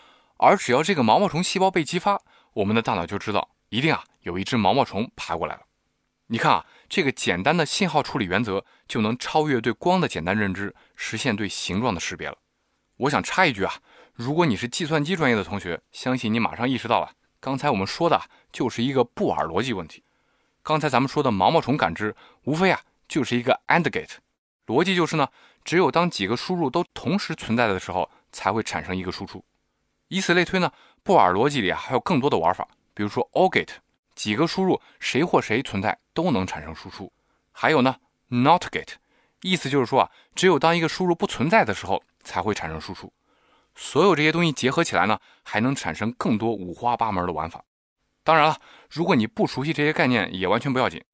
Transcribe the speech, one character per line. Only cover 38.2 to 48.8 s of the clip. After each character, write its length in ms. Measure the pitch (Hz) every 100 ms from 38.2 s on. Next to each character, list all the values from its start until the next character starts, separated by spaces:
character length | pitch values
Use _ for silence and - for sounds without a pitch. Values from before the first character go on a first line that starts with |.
| -
NOT 380 | 120 139 175 -
gate， 280 | - - - _ _ _ _
意 160 | 180 180
思 120 | 135
就 100 | 139
是 60 | 120
说 160 | 131
啊， 80 | 87 _ _
只 120 | - 185
有 120 | 151
当 180 | 165 170
一 40 |
个 80 | 160
输 180 | - 180
入 80 |
不 120 | 170 202
存 240 | - 151
在 140 | 220
的 100 | 123
时 120 | 95 92
候 160 | 95 - _
才 180 | - 92
会 140 | 95
产 160 | 101 82
生 100 | 80
输 120 | -
出。 200 | 92 92 _ _ _ _ _ _
所 300 | - - 135
有 100 | 196
这 80 | 151
些 80 | 156
东 140 | 165
西 80 | 170
结 180 | 139 -
合 140 | 139
起 100 | 170
来 120 | 90 95
呢， 120 | 104 _ _
还 180 | - 104
能 140 | 123
产 200 | 139 87
生 180 | 82 107
更 240 | - 190 107
多 160 | 110
五 220 | 104 90
花 200 | 80 117
八 160 | 120 110
门 160 | 95 90
的 60 |
玩 160 | 76 82
法。 160 | - - _ _ _ _ _
当 140 | - 160
然 100 | 156
了， 140 | 151 - -